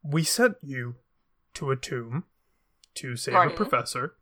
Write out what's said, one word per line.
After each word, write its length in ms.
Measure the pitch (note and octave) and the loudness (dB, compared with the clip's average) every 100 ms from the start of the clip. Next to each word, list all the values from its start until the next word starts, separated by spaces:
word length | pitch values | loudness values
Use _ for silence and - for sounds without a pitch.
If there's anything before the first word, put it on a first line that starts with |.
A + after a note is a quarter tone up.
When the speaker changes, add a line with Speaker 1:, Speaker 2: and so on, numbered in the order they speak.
Speaker 1:
We 180 | D3 D#3 | 0 0
sent 360 | E3 - A#3+ - | 2 4 4 2
you 340 | C#3+ C3 A#2+ B2 _ _ _ _ _ | -8 -6 -6 -10 _ _ _ _ _
to 180 | - C#3+ | -8 -4
a 40 | B2+ | -4
tomb 480 | - B2+ A#2 C3+ - _ _ _ _ _ _ - | -4 -8 -6 -8 -8 _ _ _ _ _ _ -12
to 200 | C3 B2 | -10 -6
save 180 | - | 2
a 40 | F#3+ | 4
Speaker 2:
Right. 180 | E3 - | 4 4
Speaker 1:
professor. 580 | G#2 B2 A#2 B2+ C#3 _ | 2 2 0 -6 -6 _